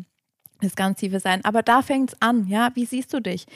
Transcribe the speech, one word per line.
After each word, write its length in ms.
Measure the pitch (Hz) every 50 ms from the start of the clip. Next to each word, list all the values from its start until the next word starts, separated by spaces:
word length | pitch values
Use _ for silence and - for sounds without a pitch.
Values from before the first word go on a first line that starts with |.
| 175 - _ _ _ _ _ _ - - _ _
das 140 | 208 185 -
ganz 240 | - 190 196 196 -
Tiefe 220 | 214 185 190 190
sein. 240 | - 190 185 - -
Aber 180 | 208 214 226
da 180 | 220 - 233 262
fängt's 340 | 254 - 277 269 262 240 - -
an, 280 | 220 233 247 233 196 185
ja. 220 | 202 214 240 240 254
Wie 100 | 240 240
siehst 280 | - 254 254 254 - -
du 60 | 269
dich? 260 | 220 180 180 175 - - -